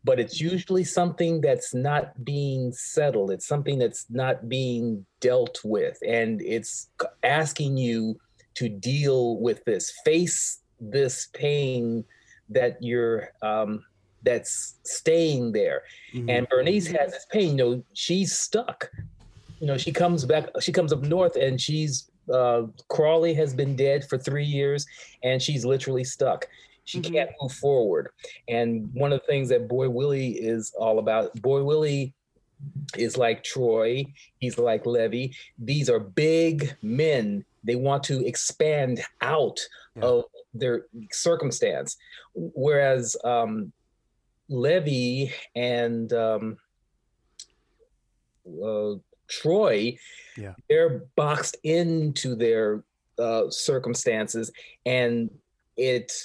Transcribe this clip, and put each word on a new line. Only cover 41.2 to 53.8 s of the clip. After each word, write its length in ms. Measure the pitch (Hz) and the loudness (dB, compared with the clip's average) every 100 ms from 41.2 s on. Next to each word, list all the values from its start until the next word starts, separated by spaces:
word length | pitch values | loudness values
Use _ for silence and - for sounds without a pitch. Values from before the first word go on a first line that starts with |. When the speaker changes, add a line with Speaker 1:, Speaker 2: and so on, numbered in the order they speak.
| 170 165 143 - 110 73 69 - - - - | 0 0 -2 0 0 0 -6 -12 -16 -20 -16
Speaker 1:
Whereas, 840 | - 170 - 139 143 139 131 117 - | -10 -10 -2 2 4 4 2 0 -4
um, 480 | 120 120 113 110 101 _ _ _ _ _ _ _ - | 0 0 0 -4 -8 _ _ _ _ _ _ _ -6
Levy 840 | 131 139 180 151 131 123 127 135 - - 120 | 0 2 2 0 0 0 -2 -4 -8 -10 -4
and, 560 | 123 120 117 117 113 | -2 0 0 -2 -2
um, 460 | 117 113 107 110 - _ _ _ _ _ _ _ - - _ _ _ _ _ _ _ _ _ 90 80 | 0 0 0 -4 -10 _ _ _ _ _ _ _ -20 -20 _ _ _ _ _ _ _ _ _ -18 -8
uh, 320 | 107 107 107 98 _ _ _ | -4 -2 -4 -6 _ _ _
Troy, 680 | - 151 190 196 107 117 127 - - - - | -4 2 4 4 2 0 -4 -18 -20 -20 -14
Speaker 4:
Yeah. 180 | 101 95 _ | -14 -16 _
Speaker 1:
they're 360 | 151 165 131 - - | 4 4 2 -2 0
boxed 400 | 147 151 156 - | 2 0 -2 -4
into 720 | 156 165 170 160 151 139 135 | 0 2 4 2 0 -2 -4
their, 500 | 113 117 113 107 107 - _ _ - | 0 2 4 2 0 -6 _ _ -4
uh, 300 | 113 113 101 | 0 2 0
circumstances, 1000 | - - 135 | -2 0 0